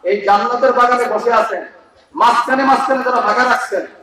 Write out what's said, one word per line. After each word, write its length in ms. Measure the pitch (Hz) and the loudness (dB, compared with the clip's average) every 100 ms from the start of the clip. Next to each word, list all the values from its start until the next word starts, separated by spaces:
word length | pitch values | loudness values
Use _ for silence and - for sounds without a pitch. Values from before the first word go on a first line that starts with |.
| - | -2
এই 80 | 202 196 | -2 2
জান্নাতের 440 | 202 226 247 269 247 | 2 2 0 2 2
বাগানে 260 | 247 240 226 | 2 2 0
বসে 180 | 214 240 226 | -2 0 0
আছেন, 220 | - - - - _ _ _ 302 | 0 -6 -10 -20 _ _ _ 0
মাঝখানে 420 | 240 - - 262 269 | 2 2 0 0 2
মাঝখানে 320 | 262 - 262 247 | 0 0 -2 0
যারা 120 | 247 - | -2 0
ফাঁকা 160 | 247 254 | 0 0
রাখছেন 320 | 247 - 185 - - | -2 -2 -6 -8 -18